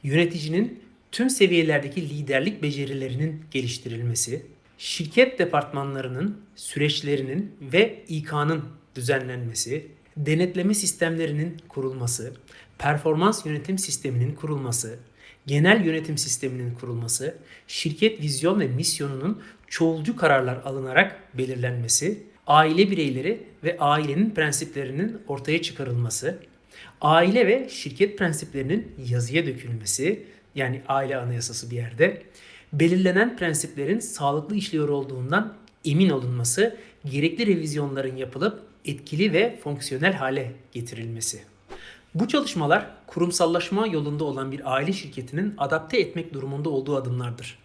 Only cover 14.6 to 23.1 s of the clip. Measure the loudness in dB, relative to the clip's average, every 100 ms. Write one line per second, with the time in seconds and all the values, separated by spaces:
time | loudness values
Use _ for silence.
14.6 | -2 -2 -4 -10 -18 _ -20 -16 0 4
15.6 | 6 6 4 0 -2 -4 -2 -2 -4 -4
16.6 | -6 -6 -6 -6 -2 -2 -4 -8 -20 -20
17.6 | _ -4 -4 2 2 2 -4 2 2 2
18.6 | 2 0 -2 -2 -4 -4 -4 -4 -10 -20
19.6 | _ 2 2 2 -2 2 4 6 4 -2
20.6 | -6 -6 2 2 2 -2 -12 -6 -4 -2
21.6 | -4 -2 0 0 0 -4 -10 _ 6 6
22.6 | 8 6 4 4 0